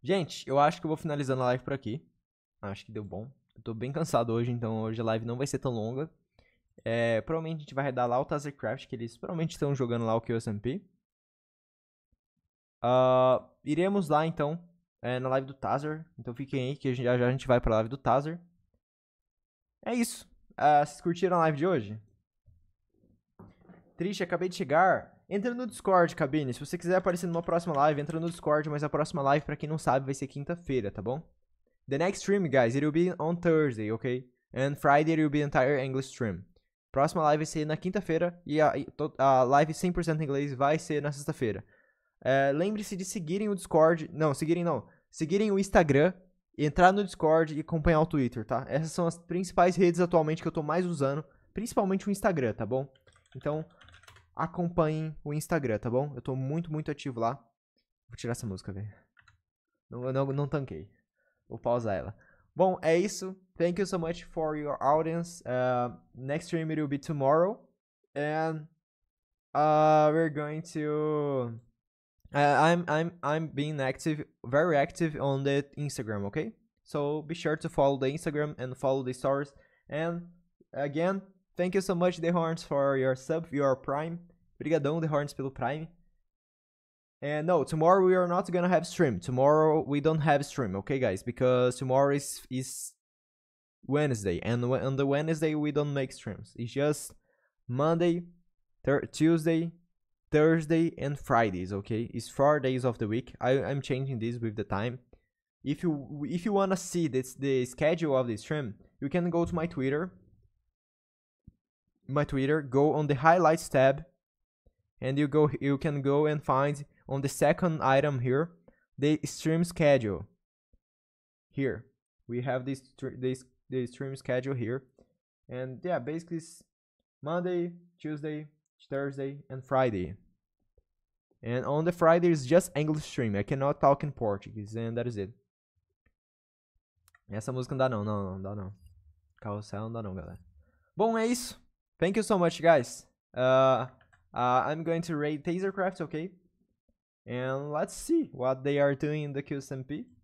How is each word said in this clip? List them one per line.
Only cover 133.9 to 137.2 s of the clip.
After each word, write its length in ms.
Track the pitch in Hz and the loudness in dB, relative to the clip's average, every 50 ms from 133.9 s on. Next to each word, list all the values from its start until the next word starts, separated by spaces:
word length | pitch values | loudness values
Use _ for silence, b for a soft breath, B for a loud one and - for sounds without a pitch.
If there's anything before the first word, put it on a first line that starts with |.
| 139 139 - | 4 4 0
in 60 | 147 | -8
Portuguese, 640 | 139 - 120 107 101 101 - 104 104 107 104 101 110 113 | -6 -4 -2 -2 -2 -4 -6 -12 -12 -12 -12 -10 -8 -6
and 180 | 117 113 113 | -6 -4 -4
that 120 | 120 117 123 | -4 -4 -4
is 100 | 117 101 | -4 -4
it. 160 | 98 95 117 _ _ _ _ _ _ _ _ _ _ _ _ _ _ _ _ _ _ _ _ _ _ _ _ _ _ _ _ _ _ _ _ _ _ _ _ _ | -6 -8 -8 _ _ _ _ _ _ _ _ _ _ _ _ _ _ _ _ _ _ _ _ _ _ _ _ _ _ _ _ _ _ _ _ _ _ _ _ _